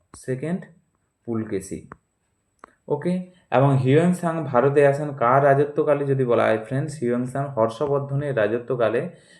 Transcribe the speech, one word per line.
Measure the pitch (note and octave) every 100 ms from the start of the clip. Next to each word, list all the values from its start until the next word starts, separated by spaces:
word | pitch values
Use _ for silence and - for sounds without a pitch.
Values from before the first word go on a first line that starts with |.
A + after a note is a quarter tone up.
| _ -
সেকেন্ড | - C3 D3+ F#3 - _ _ _ _ _
পুলকেশী। | - A2+ G#2+ G2 F#2 E2 - - _ _ _ _ _ _ - _ -
ওকে, | D3 F3 F#3 F3+ _ _
এবং | B2 C#3 C3+
হিউয়েন | C3 D3 F3
সাং | F3+ E3+ E3
ভারতে | C#3 B2 C#3 C#3+ C#3+
আসেন | C#3 D3
কার | C3+ A#2+ C3+
রাজত্বকালে | C#3+ C#3 C#3+ - D3+ C#3+ C#3+
যদি | C3+
বলা | B2+ A2+
হয় | A2 A2
ফ্রেন্ডস, | - C3+ D#3 -
হিউয়েন | A#2+ A#2+ B2+
সাং | C#3 C#3+
হর্ষবর্ধনের | A2 A2+ - D3 C#3 C3+ C#3 D3 C3
রাজত্বকালে | G#2 A#2+ - B2+ A2 A#2 F3+ - _ _